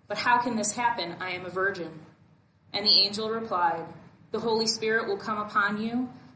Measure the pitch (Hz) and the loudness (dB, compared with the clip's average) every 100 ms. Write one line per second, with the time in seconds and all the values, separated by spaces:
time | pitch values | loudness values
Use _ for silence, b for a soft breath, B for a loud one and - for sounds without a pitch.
0 | _ 208 247 240 254 220 202 - 240 - | _ -2 4 4 4 2 2 2 2 0
1 | 170 175 185 180 180 180 196 185 160 160 | -4 -6 -6 -6 -4 0 0 0 -8 -10
2 | - - - _ _ _ _ 202 208 196 | -18 -20 -20 _ _ _ _ -2 4 4
3 | 202 208 220 226 226 185 170 165 165 - | 4 0 -2 -4 -2 2 2 2 -4 -14
4 | - - - 220 226 220 226 - 220 226 | -20 -20 -8 -4 0 2 2 2 2 0
5 | 226 202 - 208 208 220 202 208 226 240 | 0 -4 -4 -4 -2 0 0 0 -2 -2
6 | 254 B B | -4 B B